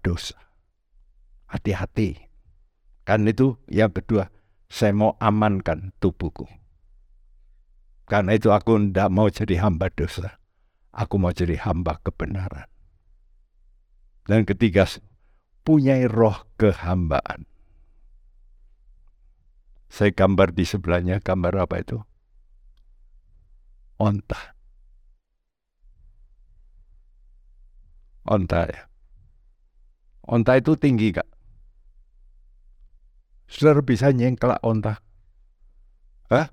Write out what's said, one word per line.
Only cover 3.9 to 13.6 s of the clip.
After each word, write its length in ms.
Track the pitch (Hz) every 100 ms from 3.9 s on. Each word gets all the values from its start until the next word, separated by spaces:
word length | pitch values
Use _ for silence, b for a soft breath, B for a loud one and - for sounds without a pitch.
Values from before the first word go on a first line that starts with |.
kedua, 320 | 98 - 107 92 - _ _ _
saya 240 | - 110
mau 240 | 101 107 -
amankan 720 | 113 104 107 98 95 80 95 -
tubuhku. 480 | 95 - 85 - - - _ _ _ - _ _ _ _ _ _ _ _ _ _ -
Karena 240 | 104 95
itu 160 | 107 110
aku 400 | 104 - 110 104
ndak 180 | 95 98
mau 160 | 92 107
jadi 320 | - 110 85
hamba 240 | 95 82 92
dosa. 480 | - 82 - 82 - _ _ _ _ _
Aku 240 | - 110
mau 160 | 101 87
jadi 240 | 85 85 78
hamba 400 | - 85 87 82
kebenaran. 640 | - - - 101 92 69 - _ _ _ _ _ _ _ _ _